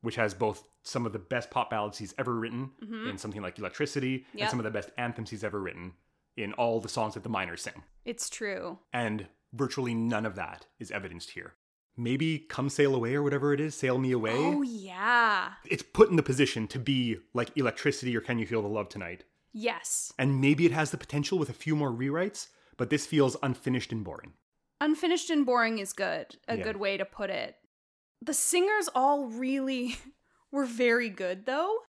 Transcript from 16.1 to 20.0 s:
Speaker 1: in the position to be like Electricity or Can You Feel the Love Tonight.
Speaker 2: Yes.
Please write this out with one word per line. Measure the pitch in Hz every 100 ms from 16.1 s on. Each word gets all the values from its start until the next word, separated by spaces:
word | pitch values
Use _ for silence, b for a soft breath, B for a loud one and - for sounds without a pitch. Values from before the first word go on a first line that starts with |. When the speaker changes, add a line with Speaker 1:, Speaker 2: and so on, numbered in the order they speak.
Speaker 1:
in | 170
the |
position | 143 127 139 120 110
to | 139
be | 120 135 120 104 -
like | 123 117 -
Electricity | 123 - 151 139 127 117
or |
Can | 107 120
You | 107
Feel | 113
the | 101
Love | 107 101
Tonight. | - 87 92 - _ _
Speaker 2:
Yes. | 220 120 170 - -